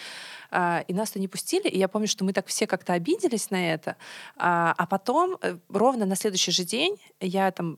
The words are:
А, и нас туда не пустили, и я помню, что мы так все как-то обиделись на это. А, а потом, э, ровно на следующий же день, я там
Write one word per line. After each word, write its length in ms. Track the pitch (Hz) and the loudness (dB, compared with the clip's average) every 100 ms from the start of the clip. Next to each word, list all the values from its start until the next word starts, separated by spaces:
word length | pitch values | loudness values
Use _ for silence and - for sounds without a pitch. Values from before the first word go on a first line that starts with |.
| - - - - - | -16 -14 -16 -16 -4
А, 340 | 180 175 165 - | 0 2 0 -2
и 60 | |
нас 160 | 185 220 | -2 -2
туда 100 | 196 | -4
не 80 | 190 | -6
пустили, 400 | - - 370 415 | -6 -2 0 0
и 100 | 190 | 2
я 100 | 185 | 0
помню, 200 | 214 214 | 0 -2
что 160 | - | 0
мы 80 | 190 | 0
так 140 | 196 - | 0 -2
все 180 | - 214 | -2 0
как-то 280 | 185 - | 0 0
обиделись 560 | 175 170 415 339 220 - | 0 0 0 2 0 -2
на 220 | 185 170 | 0 0
это. 220 | 165 - - - - - - | -2 -4 -10 -14 -16 -18 -2
А, 380 | 175 170 170 - | 2 4 2 2
а 80 | 175 | 0
потом, 520 | 196 - 294 370 370 | 0 2 2 2 0
э, 160 | 180 175 _ | -4 -4 _
ровно 380 | 196 247 247 190 | 4 4 4 0
на 100 | 190 | 0
следующий 360 | 214 190 - | 0 0 0
же 120 | 175 | 0
день, 320 | 175 233 349 415 - - | 0 0 0 -2 -12 -6
я 300 | 190 190 190 | -2 2 2
там 240 | 185 170 | 0 -6